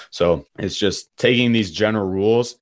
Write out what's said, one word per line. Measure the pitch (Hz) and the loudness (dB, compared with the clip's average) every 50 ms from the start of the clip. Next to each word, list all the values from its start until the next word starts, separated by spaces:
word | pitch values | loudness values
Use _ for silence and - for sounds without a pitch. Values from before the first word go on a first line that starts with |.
| - - | -18 -12
So | - - 87 87 85 73 - _ _ - | -4 0 0 2 2 0 -2 _ _ -8
it's | 107 92 - - | -8 -6 -4 -2
just | 104 98 87 - - _ _ - | -2 -2 -2 -4 -8 _ _ -2
taking | - 120 127 120 123 120 | 0 2 2 2 2 2
these | 117 113 107 95 | 2 2 0 -2
general | 78 82 107 107 110 107 98 92 | -2 -2 -2 0 0 0 -2 -2
rules, | 92 95 98 107 113 120 120 117 - _ | -2 0 2 2 2 2 0 -2 -6 _